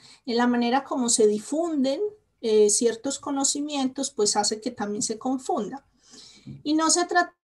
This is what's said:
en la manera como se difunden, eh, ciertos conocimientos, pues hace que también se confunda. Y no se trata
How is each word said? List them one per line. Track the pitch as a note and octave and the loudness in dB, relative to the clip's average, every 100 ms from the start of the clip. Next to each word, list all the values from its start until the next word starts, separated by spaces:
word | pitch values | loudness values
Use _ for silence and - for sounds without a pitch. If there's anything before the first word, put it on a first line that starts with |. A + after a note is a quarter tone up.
| - - - | -20 -14 -4
en | A#3 | 0
la | B3 | 2
manera | A#3+ A#3+ C4 | 2 2 0
como | C4+ D4+ A#3+ | 0 -2 0
se | A#3+ G#3+ | 4 4
difunden, | G#3 - D4 E4+ D#4 C4 C#4 G#4 G#4 _ _ | 2 -2 -2 -2 0 0 0 -4 -6 _ _
eh, | A3+ G#3+ G#3 | 2 4 6
ciertos | G#3 A#3 A3+ C#4 C4+ | 4 2 0 -4 -6
conocimientos, | - C#4 C#4 C#4+ D4 D4 C4 C4 B3+ | -4 -2 -2 -2 -4 -2 -2 -4 -6
pues | - G#3 | -2 0
hace | G#3+ G#3 G#3+ | 2 0 -2
que | B3 | -6
también | A#3+ G#3 G#3 | -6 -6 -4
se | - A3 | -6 -6
confunda. | B3+ C4 - F4 F#3+ C4+ - _ _ - - - - - | -4 -4 -2 -4 -4 -8 -16 _ _ -20 -20 -20 -20 -10
Y | D4+ | -2
no | D#4 D#4+ | 0 2
se | E4 F4 | 2 2
trata | F4+ F4 - _ | 2 0 -4 _